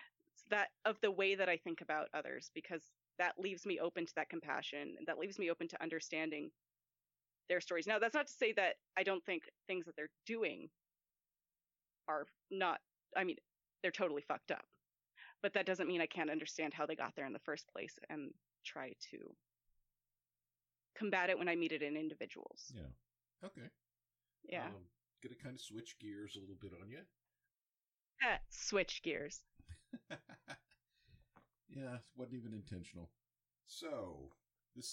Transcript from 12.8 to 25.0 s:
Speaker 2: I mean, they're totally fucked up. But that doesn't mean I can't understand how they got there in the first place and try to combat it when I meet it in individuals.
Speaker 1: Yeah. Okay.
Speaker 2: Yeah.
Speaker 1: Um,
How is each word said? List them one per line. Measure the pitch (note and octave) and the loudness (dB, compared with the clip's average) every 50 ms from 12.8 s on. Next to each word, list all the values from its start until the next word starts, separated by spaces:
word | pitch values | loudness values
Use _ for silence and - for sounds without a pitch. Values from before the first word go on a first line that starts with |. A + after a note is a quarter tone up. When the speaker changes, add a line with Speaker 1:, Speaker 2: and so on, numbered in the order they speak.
| _ _ _ _ _ - - | _ _ _ _ _ -2 0
Speaker 2:
I | - F#3+ | 2 2
mean, | F3+ - - _ _ _ _ _ _ _ - | 2 0 -4 _ _ _ _ _ _ _ -2
they're | - F3+ | -2 0
totally | E3+ - F#3+ E3 D3 C#3+ | 2 2 2 2 2 0
fucked | - - D3+ - - - | 0 -2 -2 -2 0 -2
up. | D#3+ - - _ _ _ _ _ _ _ _ _ _ - - - - - - | -4 -4 -4 _ _ _ _ _ _ _ _ _ _ -20 -18 -18 -10 -2 0
But | G3 - | 2 4
that | G3+ F#3 | 4 4
doesn't | F#3+ F#3 F3+ F3+ | 4 4 2 4
mean | D3 F3+ E3+ | 2 4 4
I | E3 | 4
can't | D#3 - F3 D#3+ D3+ | 2 2 0 0 2
understand | D3+ D#3 D#3 - - - D#3+ D3 - | 2 0 -2 -2 -4 -2 -2 -2 0
how | - D3+ | 0 0
they | D3+ D#3+ | 0 0
got | - C3 A2+ - | -2 -2 -4 -2
there | - C#3+ | -4 -4
in | C3+ G#2 | -4 -4
the | - | -6
first | - - D3 - - _ | -4 -4 -4 -4 -6 _
place | - - - - - - - - | -8 -8 -8 -8 -8 -14 -12 -10
and | D#3 D3+ C#3 - - _ _ _ _ _ - | -8 -6 -8 -8 -10 _ _ _ _ _ -12
try | - - D3+ C3 B2+ - - - - | -10 -6 -6 -6 -6 -8 -10 -12 -12
to | - - - - - _ _ _ _ _ _ _ _ _ _ _ _ _ _ _ _ _ _ _ _ _ _ _ _ _ _ _ _ _ _ _ - | -12 -12 -12 -14 -16 _ _ _ _ _ _ _ _ _ _ _ _ _ _ _ _ _ _ _ _ _ _ _ _ _ _ _ _ _ _ _ -6
combat | - A3 G3+ F3+ F#3 F3+ F#3 | -2 0 4 6 6 6 6
it | F#3 | 4
when | - F3+ | 4 4
I | F3 E3+ | 4 4
meet | E3+ E3+ D#3+ | 4 4 2
it | D#3+ C#3+ D3+ | 2 2 0
in | C#3+ D3+ | 0 0
individuals. | D#3 D#3 D#3 D3+ - A#2 - - - - - - - - - B2 | 0 0 -2 -2 -4 -8 -8 -8 -10 -12 -12 -14 -14 -16 -12 -10
Speaker 1:
Yeah. | G#2 D#2 C2 B1+ - _ _ _ _ _ _ _ - - | -10 -10 -10 -12 -14 _ _ _ _ _ _ _ -14 -14
Okay. | F#3+ - - - - _ _ _ _ _ _ _ _ _ _ _ _ _ _ - - | -12 -12 -12 -16 -16 _ _ _ _ _ _ _ _ _ _ _ _ _ _ -10 -6
Speaker 2:
Yeah. | F3+ F3 - | -4 -4 -4
Speaker 1:
Um, | - G2 F#2+ F2+ F2 _ _ | -4 -8 -10 -14 -18 _ _